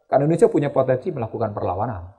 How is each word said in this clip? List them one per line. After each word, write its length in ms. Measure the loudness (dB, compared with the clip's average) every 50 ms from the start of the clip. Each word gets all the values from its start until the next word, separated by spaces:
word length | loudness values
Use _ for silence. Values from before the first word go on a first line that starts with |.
| _ 0
Karena 160 | 0 2 2
Indonesia 240 | 2 2 4 4 4
punya 240 | 4 4 0 0 2
potensi 400 | 0 2 2 0 0 -2 -4 -6
melakukan 400 | -6 -6 -6 -6 -4 -4 -4 -4
perlawanan. 480 | -4 -4 -2 -2 -2 -4 -4 -6 -8 -10 -14 -18